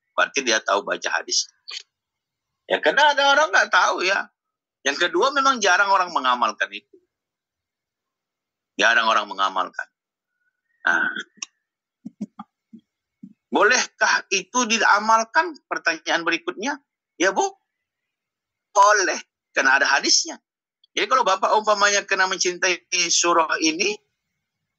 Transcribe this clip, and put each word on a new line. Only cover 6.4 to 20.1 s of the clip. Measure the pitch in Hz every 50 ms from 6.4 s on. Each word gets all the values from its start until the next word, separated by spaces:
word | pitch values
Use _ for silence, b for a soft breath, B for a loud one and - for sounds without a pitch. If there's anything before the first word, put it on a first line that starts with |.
| 117 107 107 - 98 95 101
itu. | 104 _ _ _ - _ _ _ _ _ _ _ _ _ _ _ _ _ _ _ _ _ _ _ _ _ _ _ _ _ _ _ _ _ _ _ _ _ _ _ -
Jarang | 101 113 117 117 113
orang | 113 110 110 104 104
mengamalkan. | 98 95 98 95 95 95 90 90 - - - _ _ _ _ _ _ _ _ _ _ _ _ _ _ _ _ _ _ _ - 90
Nah. | 85 85 - - - - - _ _ - - _ _ _ _ _ _ _ _ _ _ _ - - _ - 214 - _ - - _ _ _ _ _ - 226 _ _ _ _ _ _ _ _ - - _ _ _ - -
Bolehkah | 151 196 220 254 240 - - _ - 214 202 196 202 - - 196
itu | 190 180 _ - 247 247
diamalkan? | 214 226 220 - - 202 208 214 220 220 226 226 - - 320 330 349 294 - _ -
Pertanyaan | 175 160 - 170 160 160 - 170 151 170 165
berikutnya. | 170 165 165 - - - - 208 277 294 285 _ _ _ _ _ _ _ -
Ya, | 175 196 190
Bu. | 233 302 392 - _ _ _ _ _ _ _ _ _ _ _ _ _ _ _ _ _ _ _ _ _ _ _ -
Boleh. | - - - 208 208 190 - - 247 - _ _ _ _ _ -
Karena | - 139 135 131 135
ada | 139 131
hadisnya. | 135 147 180 330